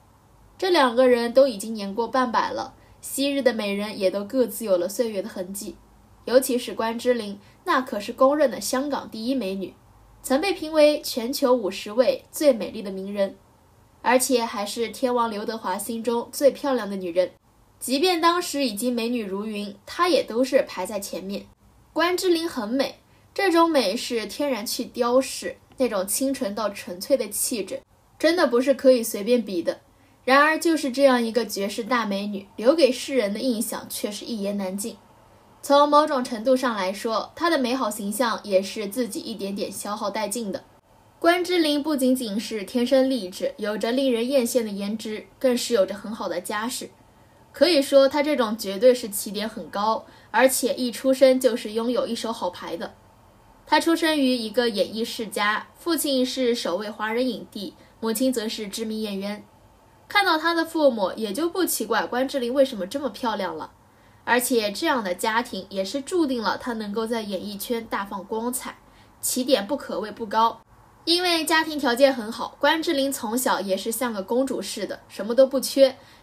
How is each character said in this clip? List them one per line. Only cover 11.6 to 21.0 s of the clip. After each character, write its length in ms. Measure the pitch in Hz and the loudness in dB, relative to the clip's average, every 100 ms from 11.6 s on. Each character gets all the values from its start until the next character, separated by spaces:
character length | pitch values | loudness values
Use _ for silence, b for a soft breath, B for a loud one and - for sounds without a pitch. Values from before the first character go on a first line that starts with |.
| 185 | 0
十 200 | 190 208 | -6 -2
位 340 | 220 226 - - | 2 2 0 -4
最 220 | - 302 | 0 2
美 160 | 226 170 | 4 0
丽 140 | 214 | -8
的 80 | 202 | -10
名 200 | 190 190 | -8 -6
人， 240 | 202 196 - _ _ _ _ _ _ | -2 -4 -4 _ _ _ _ _ _
而 140 | - 247 | 2 4
且 280 | 254 247 233 | 4 0 0
还 180 | 226 | -4
是 260 | 208 233 220 | -6 -4 -6
天 240 | 208 254 | -2 0
王 160 | 247 226 | 2 0
刘 140 | 202 | -2
德 140 | 220 226 | -6 -6
华 200 | 196 196 | -6 -6
心 260 | - 226 | -6 -6
中 260 | 226 233 - | -2 -2 -4
最 200 | - 285 | 2 4
漂 220 | 262 285 | 4 0
亮 140 | 254 202 | -2 -2
的 80 | 196 | -6
女 160 | 180 | -2
人。 200 | 170 175 - _ _ _ _ | 0 0 -2 _ _ _ _
即 200 | - 254 | -4 0
便 200 | 370 349 | 2 4
当 220 | 339 349 | 2 2
时 240 | 359 285 269 | 0 -2 -2
已 80 | |
经 180 | 202 247 | -2 -2
美 180 | 240 233 | -2 -2
女 140 | 247 | -2
如 220 | 202 196 214 | -4 -6 -6
云， 300 | 208 202 - - | -8 -8 -12 -10
她 240 | - 359 | -2 2
也 140 | 294 | 2
都 200 | - 220 | 2 0
是 200 | 254 277 | 2 2
排 220 | - - 185 | 0 -4 -6
在 140 | |
前 240 | 208 | -6